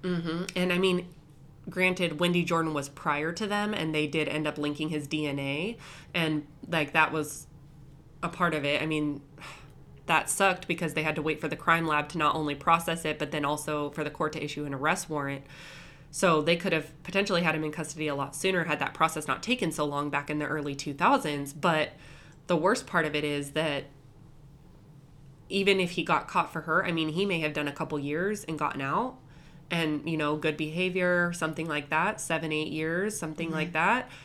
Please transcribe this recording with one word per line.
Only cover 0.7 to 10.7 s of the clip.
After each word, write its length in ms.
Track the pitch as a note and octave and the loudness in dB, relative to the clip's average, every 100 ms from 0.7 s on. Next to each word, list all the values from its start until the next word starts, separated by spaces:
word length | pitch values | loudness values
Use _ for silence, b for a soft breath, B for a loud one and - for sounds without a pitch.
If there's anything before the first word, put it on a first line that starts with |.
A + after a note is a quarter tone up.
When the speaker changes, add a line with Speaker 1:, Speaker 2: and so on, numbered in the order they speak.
Speaker 1:
I 60 | F3+ | 4
mean, 280 | F#3+ F3+ F3 - - - - - - | 4 2 -2 -16 -20 -20 -20 -16 -8
granted, 480 | - F#3 F#3 E3+ D3+ | 2 2 2 -2 2
Wendy 240 | F3 F3 | 2 4
Jordan 320 | F3 E3 D#3+ | 4 2 2
was 140 | D3 C#3 | 0 -4
prior 420 | - D#3+ D3 D#3 | -4 -2 0 -2
to 160 | F3 G#3+ | -2 -2
them, 260 | G#3 G#3 | 0 0
and 220 | G#3+ D#3+ | 0 0
they 140 | D#3 D3+ | 0 2
did 200 | D#3 D3+ | 0 0
end 200 | D3+ D3+ | 0 -2
up 100 | D3 | 0
linking 300 | D3 D3 D3+ | -2 -2 -2
his 180 | D3+ C#3+ | -2 -2
D 220 | D#3 D3+ | -2 -2
N 100 | C#3+ | -2
A, 400 | C#3 C#3+ F#3+ A#3 B B B | -2 -2 -2 -6 B B B
and, 320 | F3+ D#3+ D3+ D3 - - | 0 2 0 -4 -16 -4
like, 240 | E3 D3+ | -2 2
that 200 | E3 D#3 | 4 4
was 340 | D#3+ D3+ - - - - - - - - - | 2 -4 -8 -14 -20 -20 -20 -20 -20 -20 -8
a 80 | E3 | -6
part 240 | - F3 | 0 0
of 120 | D#3 | 2
it. 180 | C#3+ D3 | 0 0
I 40 | D#3 | 2
mean, 360 | D#3 D3 C#3+ - - B B B - - - - | 0 0 -2 -10 -18 B B B -20 -20 -18 0
that 220 | D#3+ - | 0 2
sucked 380 | - G3 F3+ | 4 4 4
because 280 | - | -2